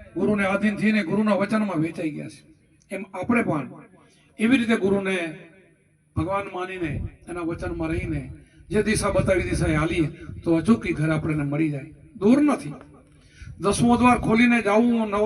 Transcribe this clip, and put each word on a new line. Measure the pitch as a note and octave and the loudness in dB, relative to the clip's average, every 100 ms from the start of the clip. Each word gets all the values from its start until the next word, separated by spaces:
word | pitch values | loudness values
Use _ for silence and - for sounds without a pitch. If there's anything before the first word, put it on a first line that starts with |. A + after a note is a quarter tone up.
| - E3 | -12 -2
ગુરુને | G3+ G#3 G3 | 0 2 0
આધીન | G3 G#3 G3+ | 0 0 2
થઈને | G#3 G#3+ | 2 2
ગુરુના | F3+ G3 G#3+ F#3 | 0 0 2 2
વચનમાં | G3+ A3 G3+ E3 | 2 0 0 0
વેચાઈ | D#3+ F3+ D#3+ D3 | -2 -2 -6 -6
ગયા | D3 | -10
છે. | - - _ _ _ - | -16 -20 _ _ _ -12
એમ | G3 G3+ | -12 -10
આપણે | - - A#3 | -6 -2 0
પણ | A3 D#3 B2 - - - _ _ _ - | 0 -4 -6 -14 -20 -20 _ _ _ -2
એવી | A3 C4+ | 2 2
રીતે | A3+ A3+ | 2 2
ગુરુને | F#3 G3 F#3+ F#3+ E3 D#3 - - _ _ _ _ _ D#3 | 2 0 0 -2 -4 -8 -18 -20 _ _ _ _ _ -6
ભગવાન | E3 G3 G3 | -4 -4 -6
માનીને | F#3 F3+ F#3 E3 - - - - | -8 -8 -6 -6 -6 -8 -12 -12
એના | F3 E3 | -8 -6
વચનમાં | E3+ F3+ E3+ D#3+ | -6 -6 -6 -4
રહીને | E3+ D#3+ D3 C3 - - - - | -4 -4 -6 -8 -14 -20 -20 -4
જે | G3+ | 0
દિશા | G#3 G#3+ G3+ | 2 0 0
બતાવી | F#3+ - F#3 - | 0 2 0 0
દિશાએ | D3 E3 D#3 | 0 0 0
હાલીએ | E3 F3+ D3 - - - | 0 0 -2 -4 -16 -6
તો | E3+ E3 | 0 2
અચૂકી | D#3+ A#3 F#3+ | 4 2 0
ઘર | E3 D#3 | -2 -2
આપણને | D#3 D#3+ D#3 C#3+ | -2 -2 -2 -2
મળી | C#3+ D#3+ | -2 -2
જાય, | C#3+ D#3+ - - - | -4 -10 -18 -20 0
દૂર | G3 C4 | 2 4
નથી. | D4 A#3+ D3+ D3 - - _ - _ - - - | 2 0 -6 -14 -18 -20 _ -20 _ -20 -18 -4
દસમો | F3+ G3+ A#3+ A#3 | -2 2 4 6
દ્વાર | B3 A#3+ | 6 4
ખોલીને | - A3+ A#3+ A#3 | 4 4 4 4
જાવું, | G3+ G#3+ A#3+ A#3 A3 | 4 4 4 2 0
નવ | G3+ | 0